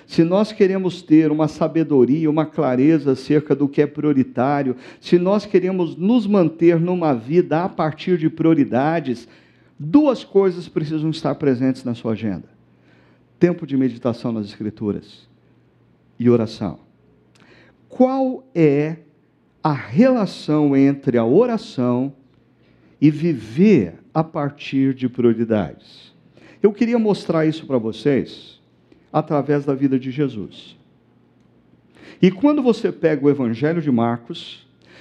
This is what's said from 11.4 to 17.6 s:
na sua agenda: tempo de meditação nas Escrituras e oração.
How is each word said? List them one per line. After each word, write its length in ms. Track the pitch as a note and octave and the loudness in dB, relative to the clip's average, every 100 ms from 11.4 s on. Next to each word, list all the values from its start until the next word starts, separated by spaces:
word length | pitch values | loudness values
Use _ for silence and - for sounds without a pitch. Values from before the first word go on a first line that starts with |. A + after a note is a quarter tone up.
| D3 B2 C3 C3 B2+ | 0 0 0 -2 -6
na 80 | |
sua 180 | A#2 A#2+ | -6 -6
agenda: 380 | G#2+ A2 F2 - _ _ _ _ _ _ _ _ - | -4 -4 -8 -10 _ _ _ _ _ _ _ _ -2
tempo 260 | F3 F3 D3 | -2 -2 -6
de 120 | C3+ | -2
meditação 560 | C3 A#2 B2 A#2 B2 | -2 -4 -6 -6 -6
nas 140 | A2 G#2 | -8 -8
Escrituras 760 | - G#2+ - G#2+ F#2 - - _ _ _ _ _ _ _ _ _ - | -10 -12 -8 -6 -6 -10 -20 _ _ _ _ _ _ _ _ _ -2
e 100 | A#2+ | 2
oração. 500 | A#2+ A2 - G2+ C#2+ _ _ _ _ _ _ _ _ | 2 0 -6 -8 -10 _ _ _ _ _ _ _ _